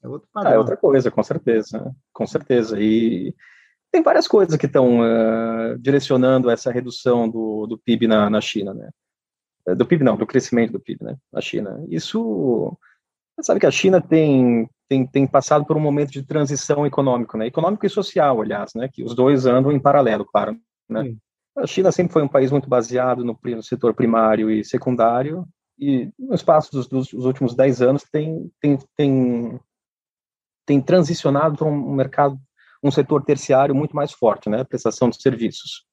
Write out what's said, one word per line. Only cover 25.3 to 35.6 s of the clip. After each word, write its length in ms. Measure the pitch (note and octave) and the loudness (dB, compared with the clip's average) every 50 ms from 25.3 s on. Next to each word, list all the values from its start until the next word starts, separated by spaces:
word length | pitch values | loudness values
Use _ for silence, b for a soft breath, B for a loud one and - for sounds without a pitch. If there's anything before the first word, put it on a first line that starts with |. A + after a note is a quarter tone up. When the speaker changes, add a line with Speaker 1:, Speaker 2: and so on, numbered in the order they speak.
| D#3+ F3+ F3+ - _ _ _ _ _ | -6 -8 -10 -12 _ _ _ _ _
Speaker 2:
e 320 | _ C#3 C#3+ C3+ B2+ A#2+ F#3+ - | _ -2 -2 -2 -2 -2 -6 -10
no 160 | _ B3+ C4+ A#3+ | _ -6 -4 -4
espaço 380 | - - - D#3+ D#3 D3+ - | -2 2 4 4 4 2 0
dos, 160 | - C3+ B2 | -6 -8 -6
dos, 220 | - C3 C3 C3 - | -4 -4 -4 -4 -4
dos 160 | - C3 B2 | -8 -4 -4
últimos 300 | B2+ C3 C3 C#3 A#2+ A#2+ | -4 -2 0 -2 -4 2
dez 260 | B2 C3 C#3 B2+ A#2+ | 2 2 2 4 2
anos 220 | B2 B2 C3+ C#3+ - _ | 2 2 2 0 -4 _
tem, 400 | - D3+ D3+ D#3 D#3+ E3 E3+ F3 _ _ | -6 -6 -4 -4 -8 -10 -12 -14 _ _
tem, 160 | - D3 C#3+ C3+ C3+ _ _ | 0 0 0 0 -2 _ _
tem 640 | - D3+ C#3 C3+ C3 B2+ B2 A#2+ A#2 A#2+ A2+ A2 B2 _ _ _ _ _ _ _ _ _ _ _ _ _ _ _ _ _ _ _ _ _ | -2 0 2 2 2 2 0 0 -2 -4 -8 -10 -14 _ _ _ _ _ _ _ _ _ _ _ _ _ _ _ _ _ _ _ _ _
tem 160 | - D3 C#3 | 0 0 0
transicionado 720 | C3 - F3 F#3 E3 C#3 E3+ - - D#3 C#3 C#3+ D#3 D#3+ D3+ | 2 4 2 2 4 2 -2 -2 0 0 0 2 0 0 0
pra 100 | - D#3+ | -2 -2
um 260 | D#3 D3 D3 A#2+ C3+ C#3 | -2 -2 -2 -4 -4 -2
mercado, 440 | C3+ C3 C3+ - - C#3+ C#3+ C#3 C3+ - _ b b b b b b - | -2 -2 -2 0 0 0 0 0 -4 -16 _ b b b b b b -2
um 80 | C#3 | 0
setor 320 | C3 - C#3 - D3+ C#3+ C#3 | 0 0 0 2 0 0 2
terciário 520 | - D3 C#3 - - C3+ C3 C#3 C#3 C#3 | 0 -2 -2 0 2 2 4 4 2 2
muito 200 | C3+ D3+ D3 - | 0 -2 -2 -4
mais 160 | D3+ C#3+ B2 | -4 -4 -4
forte, 380 | - _ - A2+ G2+ - - G#2+ | -4 _ 0 0 0 0 -4 -4
né? 140 | G#2 A#2 C3 | -4 -4 -4
Prestação 460 | - - A#2+ - A#2 - - - A#2+ | -6 -8 -4 -4 -4 -2 0 0 0
de 120 | G#2+ - | 0 0
serviços. 640 | - C#3 B2+ A2+ A#2 G#2 - - | 0 0 0 0 -4 -6 -6 -8